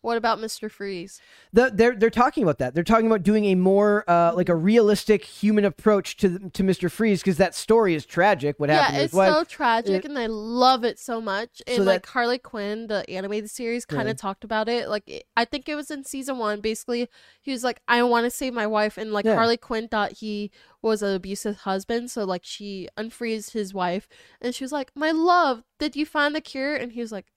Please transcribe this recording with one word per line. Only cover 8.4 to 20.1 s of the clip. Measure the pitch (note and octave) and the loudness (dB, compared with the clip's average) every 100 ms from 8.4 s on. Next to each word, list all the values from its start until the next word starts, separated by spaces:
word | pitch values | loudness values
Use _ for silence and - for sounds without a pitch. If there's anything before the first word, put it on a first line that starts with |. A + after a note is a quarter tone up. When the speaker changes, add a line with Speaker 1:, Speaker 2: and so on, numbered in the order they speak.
| C#3+ C#3+ | 0 -2
Speaker 2:
what | C#3+ | 2
happened | D3+ C#4+ | 4 4
Speaker 1:
Yeah, | - | 0
Speaker 2:
to | |
his | C#3+ | 0
Speaker 1:
it's | |
Speaker 2:
wife. | F3 F#3+ | 4 4
Speaker 1:
so | D4+ | 4
tragic, | F4 - C4 A3+ A3+ F#3+ | 0 -2 0 0 0 -2
Speaker 2:
It | C#4+ | -2
Speaker 1:
and | C#4+ | -6
I | A3+ | -6
love | A3 A3 A#3+ B3+ C4 | -6 -6 4 4 4
it | A#3 - | 0 -4
so | - A#3 | -8 -8
much. | A3 G3 A#3 - - | -6 -6 -6 -12 -4
Speaker 2:
So | A#3+ | 0
Speaker 1:
And, | G3 | 2
like, | F#3 | 2
Speaker 2:
that | - | 0
Speaker 1:
Harley | B3+ A#3+ B3+ | -4 -2 -2
Quinn, | - A3+ G3+ G#3+ A3+ | -6 -8 -6 -8 -6
the | G#3 - | -6 -6
animated | F#3 G3 G#3 G#3+ | -8 -6 -8 -8
series, | - A#3 A#3 - | -10 -8 -8 -6
kinda | D#3 G#3+ | -4 -4
Speaker 2:
Yeah. | |
Speaker 1:
talked | A3 G3 G3 | -4 -8 -10
about | G#3+ A3 G#3+ | -6 -4 -2
it. | A#3+ - | -4 -4
Like, | G#3+ _ | -6 _
it, | - - - | -16 -6 -4
I | |
think | A#3 C#4+ - | -2 -4 -8
it | D4 | -8
was | D4+ | -8
in | D4 | -12
season | C4+ C#4 C4+ C4 | -10 -10 -8 -4
one. | G#3+ G#3 | -4 -2
Basically, | A3 A3 - A#3+ A#3+ _ - _ | -4 -6 -6 -6 -6 _ -20 _
he | - | -10
was | C4 | -4
like, | B3 A#3 - | -4 -6 -2
"I | A#3+ | 2
wanna | B3 A#3 A#3+ | 4 2 0
save | - C4 | -4 -6
my | A#3+ G#3+ | -4 -2
wife." | G#3+ G#3+ - | 0 0 -4
And, | A3 | -4
like, | G#3 | -2
Speaker 2:
Yeah. | G#3+ A3 | 2 2
Speaker 1:
Harley | A3+ A#3 | 2 0
Quinn | - A3+ A3+ | -4 -8 -4
thought | A3 G3+ | -4 -4